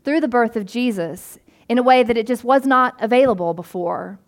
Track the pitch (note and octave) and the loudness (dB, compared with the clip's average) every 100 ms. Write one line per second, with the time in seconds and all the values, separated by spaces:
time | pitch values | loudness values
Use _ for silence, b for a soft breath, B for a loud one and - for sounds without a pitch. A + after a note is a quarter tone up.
0 | C#4 D#4 D4 A#3+ A#3 A3+ F#3+ A#3 B3 G3 | -4 -2 0 0 0 -2 -8 -4 -4 -4
1 | E3 E3 - - b b b A#3+ B3+ B3+ | -6 -10 -18 -20 b b b 0 4 4
2 | A#3 A#3 A3+ A#3+ B3 C#4 C4+ B3+ B3+ - | 4 0 -2 -4 2 2 2 2 0 -2
3 | A3 B3 C4+ F#3+ E3+ E3+ E3+ F3+ E3+ F3 | 0 2 2 0 -4 -6 -8 -6 -6 -6
4 | F3+ G3 | -10 -16